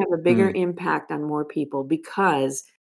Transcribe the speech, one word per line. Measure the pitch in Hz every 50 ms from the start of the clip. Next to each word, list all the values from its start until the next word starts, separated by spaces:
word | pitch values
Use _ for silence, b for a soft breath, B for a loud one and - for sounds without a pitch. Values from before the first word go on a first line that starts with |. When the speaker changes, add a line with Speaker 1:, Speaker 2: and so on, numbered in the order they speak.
Speaker 1:
have | 190 180
a | 175 165
bigger | 160 180 175 185 196 190
Speaker 2:
Mm. | 190
Speaker 1:
impact | 185 180 175 175 170 180 170 160 156 - -
on | 160 147
more | 151 151 156 151 151
people | 147 - 156 143 143 - 139 135
because | 135 165 151 156 - - - 196 185 156 135 135 135 139 - b b b b _